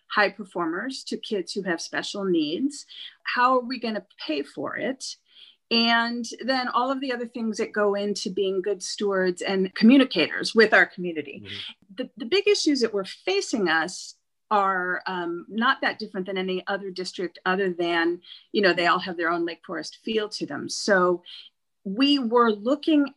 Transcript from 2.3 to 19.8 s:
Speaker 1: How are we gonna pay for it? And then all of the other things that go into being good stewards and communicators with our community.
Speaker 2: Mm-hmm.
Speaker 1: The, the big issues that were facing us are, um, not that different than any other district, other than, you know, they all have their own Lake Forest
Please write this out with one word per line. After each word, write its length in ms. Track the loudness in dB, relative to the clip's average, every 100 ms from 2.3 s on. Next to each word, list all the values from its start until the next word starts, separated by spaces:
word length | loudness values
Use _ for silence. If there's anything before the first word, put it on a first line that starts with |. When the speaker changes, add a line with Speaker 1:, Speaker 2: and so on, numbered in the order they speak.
| 2 0 0 -2 -4 -16 -18 -20 -14
Speaker 1:
How 340 | -6 2 4 4
are 60 |
we 160 | 0 -4
gonna 260 | -4 -4 -8 -10 -6
pay 160 | -4
for 360 | -6 -8 -8 -4
it? 380 | -4 -6 -8 -12 _ -20 -20 _ -2
And 540 | 2 4 4 2 -4 -8 -6
then 240 | -2 -2 0
all 220 | 0 0
of 100 | -2
the 140 | -4
other 140 | -6 -6
things 300 | -6 -4 -2
that 140 | -4
go 220 | 0 2
into 380 | 2 -2 -4 -4
being 300 | -2 -2 0
good 200 | -2 -4
stewards 640 | -6 -4 0 2 0 0
and 300 | 0 0 0 6
communicators 800 | 8 8 8 2 0 -2 0 4
with 180 | 6
our 140 | 6 4
community. 560 | 0 -8 -6 -8 -12 -14
Speaker 2:
Mm-hmm. 100 | -12 -12 -14 _ -10
Speaker 1:
The, 140 | -10 -10
the 80 | -2
big 220 | 0 4
issues 320 | 2 2 2
that 140 | 2
were 120 | 0 -6
facing 640 | -6 -4 -2 0 0 2
us 460 | 2 0 -6 -14 -18 _ _ -2
are, 540 | 2 2 2 -2 -4 -4
um, 400 | -6 -4 -6 -8
not 340 | -2 0 0
that 180 | -2 -4
different 260 | -8 -8 -6
than 140 | -4
any 260 | -2 -4 -4
other 240 | -6 -6
district, 480 | -10 -10 -8 -8 -6 -2
other 260 | 0 0
than, 480 | -2 -2 0 0 -2 -8 -20 _
you 120 | 2
know, 100 | 4
they 140 | 4 2
all 100 | 2
have 180 | -2 -4
their 140 | -2
own 160 | 0 -4
Lake 160 | -6
Forest 360 | -10 -10